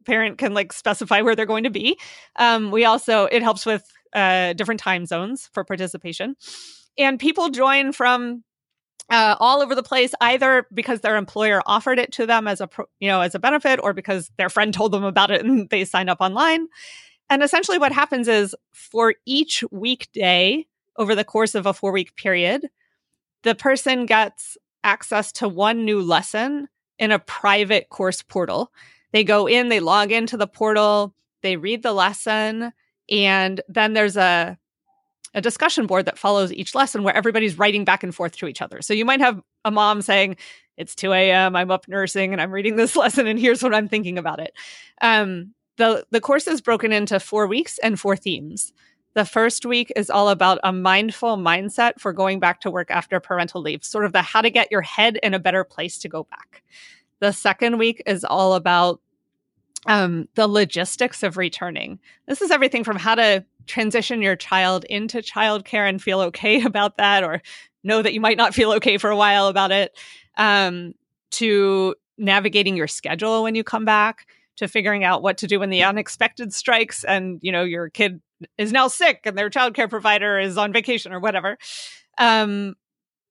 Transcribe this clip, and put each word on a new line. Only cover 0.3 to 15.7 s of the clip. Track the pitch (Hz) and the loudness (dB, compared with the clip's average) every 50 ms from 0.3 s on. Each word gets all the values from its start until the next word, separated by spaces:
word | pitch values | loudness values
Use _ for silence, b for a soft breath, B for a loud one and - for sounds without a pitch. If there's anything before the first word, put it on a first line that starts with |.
| - | -2
can, | - 254 214 202 | -4 -4 -2 -2
like, | 208 202 - - | -2 -4 -4 -8
specify | - - 226 208 - 214 - 208 202 214 | -6 -4 -4 -2 -2 -2 0 0 2 4
where | 240 226 | 2 2
they're | 214 220 | 2 0
going | 208 220 214 226 | -2 -2 -2 -2
to | 254 | -2
be. | 202 196 185 254 370 B B B B B B B B | -4 -2 -2 -2 -2 B B B B B B B B
Um, | - 240 233 233 226 220 208 | 0 2 2 2 2 0 -2
we | 196 220 233 | 0 2 4
also, | 226 220 247 - - 226 214 196 | 4 2 2 0 0 2 2 2
it | - - 233 226 | 2 2 0 2
helps | 226 214 196 - | 0 -2 -2 -2
with, | 220 220 196 - _ _ _ _ _ - | -4 -4 -4 -6 _ _ _ _ _ -2
uh, | 208 196 185 185 185 185 175 175 | 0 2 2 2 2 0 -2 -2
different | 175 202 190 233 208 | -4 -4 -4 -4 -4
time | - 196 185 175 175 | -2 -2 -2 -2 -4
zones | 165 175 165 180 208 262 269 - - _ | -4 -6 -6 -6 -6 -8 -10 -12 -10 _
for | 208 185 | -8 -6
participation. | - 196 180 185 175 - 165 - 175 165 - 190 240 277 B B B B B B B B B B B _ - | -6 -6 -6 -6 -8 -8 -12 -12 -12 -10 -8 -8 -8 -8 B B B B B B B B B B B _ 0
And | 277 269 269 247 | 0 0 0 0
people | 269 302 311 - 339 339 | -2 -2 0 0 -2 -2
join | 262 240 262 269 269 277 277 269 285 | 0 2 2 4 4 4 2 0 -2
from, | - 254 247 247 247 240 240 240 240 - _ _ _ _ _ _ _ _ _ _ - - - | 0 2 2 2 0 -2 -6 -8 -10 -14 _ _ _ _ _ _ _ _ _ _ -20 -4 0
uh, | 233 233 220 214 208 - | 2 4 4 4 4 4
all | 220 247 269 285 285 | 4 4 4 4 2
over | 240 269 | 0 -2
the | 262 254 | -4 -4
place, | - 285 262 247 262 - - | -2 0 0 0 0 0 0
either | 240 233 254 262 269 262 262 254 247 - 202 | 0 2 2 2 2 2 2 2 0 -2 -6
because | 233 226 - 247 220 | -6 -4 -4 -4 -2
their | - 214 214 | -2 0 0
employer | 214 202 - - 208 214 220 202 190 - | 0 -2 -4 -4 -2 0 2 2 2 2
offered | - 202 220 - 262 254 247 | 2 0 0 0 0 0 0
it | 240 - - | 0 -2 -4
to | - 233 | -4 -2
them | 220 233 226 214 | -2 -2 -2 -2
as | 208 202 175 | -4 -4 -4
a | 196 | -6
pro-, | 185 - - 214 - _ _ | -8 -10 -12 -12 -12 _ _
you | 196 196 | -2 0
know, | 196 185 175 | 0 2 0
as | 175 - | 0 -2
a | 190 | -2
benefit, | 185 254 294 294 - 277 262 - - | 0 0 0 2 2 2 2 2 0
or | 202 196 | -2 -4
because | 190 185 - 196 185 165 - - | -4 -4 -4 -4 -6 -6 -8 -6
their | - 185 180 | -4 -4 -2
friend | - - 214 214 208 | 0 2 0 0 0
told | 180 214 220 196 | 0 0 0 0
them | 196 196 | -2 -2
about | 196 175 202 196 196 | 0 2 4 4 4
it | 202 - - | 2 0 2
and | 233 269 240 202 - | 2 2 2 2 0